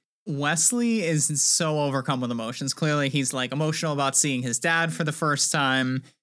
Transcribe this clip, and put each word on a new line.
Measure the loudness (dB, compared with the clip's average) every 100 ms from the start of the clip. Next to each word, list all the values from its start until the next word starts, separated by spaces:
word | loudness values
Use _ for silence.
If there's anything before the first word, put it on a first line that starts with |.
| _ _ -8
Wesley | -4 0 2 2 2 0 0
is | 2 0 0 0
so | 2 2 2 0
overcome | 0 0 -2 -2
with | -2
emotions. | -4 -6 -6 -6
Clearly, | -2 0 2 2
he's, | 0 0
like, | -2 -2
emotional | 0 -2 0 -2
about | 0 2 2
seeing | 0 0
his | -2 -2
dad | 2 2 0
for | -2
the | -4
first | -2 -2 0 0
time. | 2 2 2 0 -4 -8 _